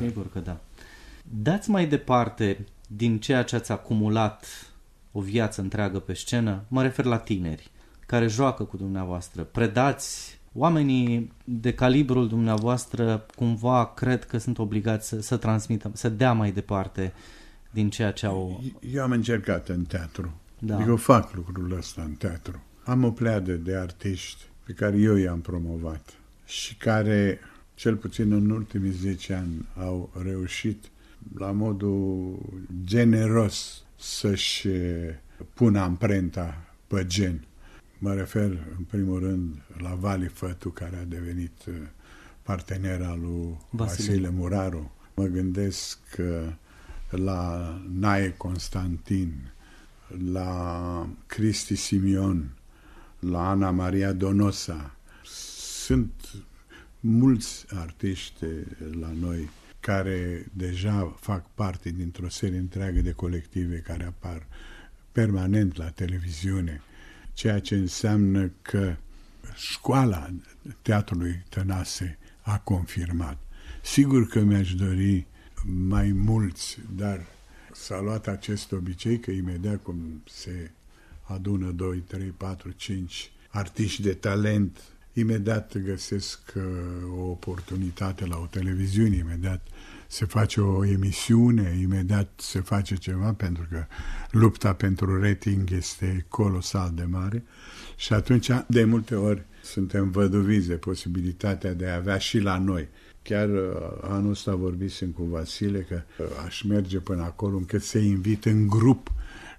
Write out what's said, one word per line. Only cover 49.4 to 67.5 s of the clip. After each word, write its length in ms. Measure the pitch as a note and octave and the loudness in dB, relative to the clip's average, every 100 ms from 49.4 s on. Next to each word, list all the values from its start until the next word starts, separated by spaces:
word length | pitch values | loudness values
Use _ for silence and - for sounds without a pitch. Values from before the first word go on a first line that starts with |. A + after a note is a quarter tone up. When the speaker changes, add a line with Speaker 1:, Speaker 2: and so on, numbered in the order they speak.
| C2 - - - - - - F#2 F2+ | -12 -16 -20 -20 -20 -20 -14 -8 -4
Speaker 2:
la 760 | F#2 F#2 F2+ F2 F2 F2 F2 E2+ - - | -4 -4 -4 -4 -6 -6 -6 -8 -12 -10
Cristi 480 | - G#2+ G2+ - | 0 0 0 -2
Simion, 760 | G2+ - G2 G2 F#2+ G2 F2 C2+ - - - - - - - | -4 0 2 4 4 2 0 -2 -10 -20 -20 -20 -20 -20 -8
la 300 | F2+ F2 F2+ | -2 0 2
Ana 200 | G2 F#2+ | 4 4
Maria 420 | F#2 F2+ G2 G2 | 2 2 2 2
Donosa. 800 | F#2 F#2+ G2+ G2+ - - D#2+ C#2+ - - - | 0 2 4 4 2 -6 -8 -10 -16 -20 -20
Sunt 880 | - - - - - - - C3 G#2+ - - G2 - - - - - - | -18 -16 -16 -14 -12 -6 0 2 2 -4 -14 -16 -18 -20 -20 -20 -20 -2
mulți 640 | A2+ A2+ C3 A#2 - - - | 4 6 6 6 0 -12 -10
artiști 720 | F#2 E2 - G2 F2+ - - E2 D#2 D#2+ - D#2 E2 | -10 -10 -6 -4 -4 -8 -8 -8 -6 -10 -12 -10 -8
la 100 | E2 D#2+ | -6 -4
noi 300 | F2 E2+ D2+ - - - | -4 -4 -6 -12 -20 -8
care 640 | - G2 F#2+ F#2 F2+ E2+ - | -2 0 0 -2 -4 -6 -8
deja 640 | F#2 F2+ F2+ G#2 G2+ F2 - | -8 -6 -2 0 0 -2 -6
fac 340 | - F#2+ - | -4 -4 -6
parte 360 | - G2 F2 F2+ | -6 -4 -4 -6
dintr-o 380 | F2 F2 - F2 | -6 -6 -6 -8
serie 300 | - G2+ F2+ | -4 -2 -2
întreagă 420 | F#2 F#2+ F#2+ F2 | -4 -4 0 2
de 120 | F2 | 2
colective 640 | - F2+ F2 - F2+ F2 E2+ | 0 -2 -4 -4 -4 -2 -4
care 280 | - E2+ | -6 -8
apar 420 | F2 - F#2 E2 - - - - - - - | -8 -8 -10 -10 -12 -16 -16 -18 -20 -20 -4
permanent 640 | A#2 G#2+ F#2+ F#2 G#2+ G2 D#2 | 2 2 2 4 4 4 0
la 120 | D#2+ | -6
televiziune, 920 | - F2+ F2+ F2 D#2 F#2+ F#2+ E2+ D2+ - - - - - | -4 -4 -4 -6 -4 -2 -2 -2 -6 -14 -20 -20 -18 -14
ceea 280 | - A2 | -2 0